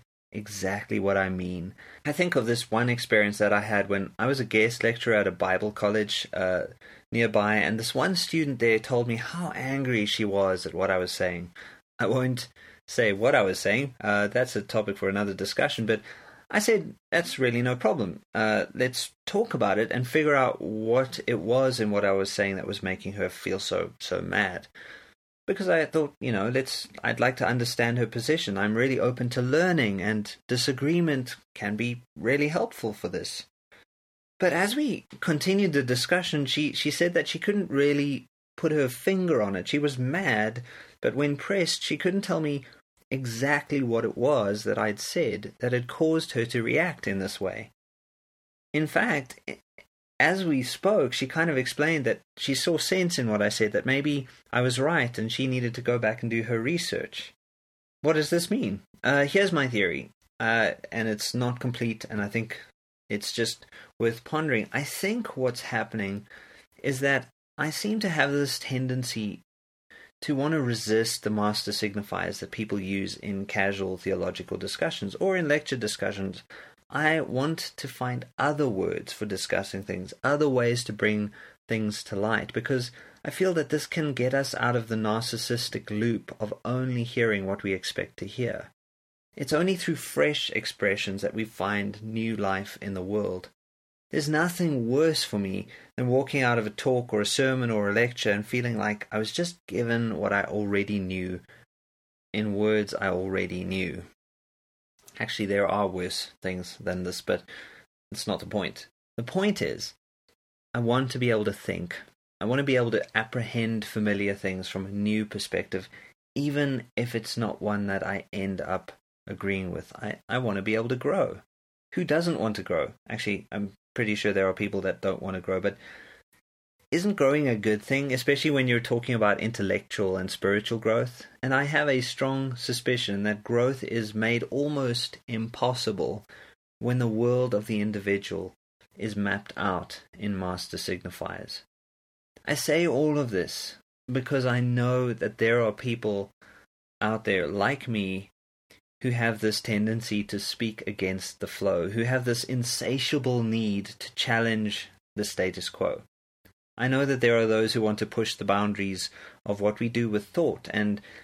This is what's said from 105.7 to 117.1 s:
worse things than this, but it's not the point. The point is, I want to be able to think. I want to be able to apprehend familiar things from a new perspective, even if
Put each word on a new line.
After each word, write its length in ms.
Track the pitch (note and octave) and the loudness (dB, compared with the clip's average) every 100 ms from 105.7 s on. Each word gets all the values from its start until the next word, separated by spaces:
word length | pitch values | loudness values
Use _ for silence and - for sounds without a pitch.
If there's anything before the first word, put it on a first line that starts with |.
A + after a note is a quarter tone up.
| G2+ G2+ | 2 0
worse 440 | F#2 F2+ - - - | 0 -4 -6 -8 -8
things 360 | F#2+ F#2 F2 - | -6 -6 -8 -8
than 240 | - F#2 | -6 -4
this, 180 | F2+ F2 | -4 -6
but 220 | - F#2 - - - - - _ _ | -2 -2 -2 -18 -20 -20 -20 _ _
it's 160 | - - | -8 -4
not 120 | F#2+ | -4
the 60 | F#2+ | -4
point. 420 | G#2 F2 - - _ _ - | -4 -4 -6 -18 _ _ -10
The 60 | |
point 380 | A#2+ F#3+ G3+ G3+ | -4 0 0 0
is, 320 | D2+ - - - _ _ _ _ _ _ _ | -2 -4 -8 -14 _ _ _ _ _ _ _
I 60 | A#2+ | -2
want 320 | A#2 B2 C3 | 2 2 2
to 80 | B2+ | 0
be 120 | B2 | 2
able 140 | A2 G#2 | 4 2
to 80 | |
think. 440 | G2 - F2 F2 - - _ _ _ | -2 -4 -6 -6 -10 -14 _ _ _
I 60 | G#2 | 0
want 140 | C3 | 0
to 40 | |
be 140 | C#3 B2+ | 2 2
able 140 | A#2+ | 4
to 260 | A2 - A2 | 2 0 -2
apprehend 680 | A2+ B2+ A2+ A#2 A2+ A2+ | -2 -4 -2 -2 0 -2
familiar 520 | G#2+ A2 G#2 G2+ G2+ G2 | -4 0 0 2 0 0
things 340 | G2 F#2 F#2 | -4 -4 -6
from 160 | G2+ G2 | -6 -6
a 40 | |
new 360 | G2+ G#2 G#2+ G#2+ | -2 0 0 -2
perspective, 640 | G2+ - F#2 - F#2+ G2 - - _ _ | -6 -4 -4 -2 -6 -6 -16 -20 _ _
even 520 | - C#3+ C#3+ C#3+ C3 - - | -4 -2 0 0 0 -4 -4
if 180 | A#2+ | -2